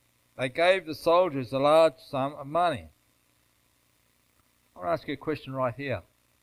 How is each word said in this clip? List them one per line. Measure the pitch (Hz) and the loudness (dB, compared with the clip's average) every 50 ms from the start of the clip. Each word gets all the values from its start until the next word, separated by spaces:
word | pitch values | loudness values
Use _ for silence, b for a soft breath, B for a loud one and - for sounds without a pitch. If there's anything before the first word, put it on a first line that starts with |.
| _ _ _ _ _ _ _ | _ _ _ _ _ _ _
they | - 127 131 | -6 -6 -4
gave | 123 160 170 180 190 190 165 | 0 2 4 4 4 2 0
the | 156 151 | -6 -10
soldiers | - - 170 165 175 185 175 139 139 127 107 135 | -4 0 2 4 4 4 2 0 -4 -6 -4 -4
a | 131 | 0
large | 139 147 156 160 165 160 156 - | 2 4 6 6 6 4 2 -2
sum | - - - 131 135 143 151 | -10 -10 -6 -4 -4 -4 -6
of | 143 139 | -10 -12
money." | 139 151 170 175 170 143 101 80 76 _ _ _ _ _ _ _ _ _ _ _ _ _ _ _ _ _ _ _ _ _ _ _ _ _ _ _ _ _ _ _ _ _ _ _ _ _ | -4 -2 0 0 0 -2 -4 -8 -16 _ _ _ _ _ _ _ _ _ _ _ _ _ _ _ _ _ _ _ _ _ _ _ _ _ _ _ _ _ _ _ _ _ _ _ _ _
I | - | -10
want | 180 | -4
to | 175 165 | -4 -4
ask | - - - | -4 -4 -8
you | 143 | -10
a | |
question | - - 156 151 - - 135 131 | -8 -6 -8 -8 -8 -8 -10 -6
right | 135 131 123 110 | -4 -4 -4 -4
here. | 131 143 135 120 90 - _ _ _ _ _ _ _ | -6 -8 -6 -6 -8 -8 _ _ _ _ _ _ _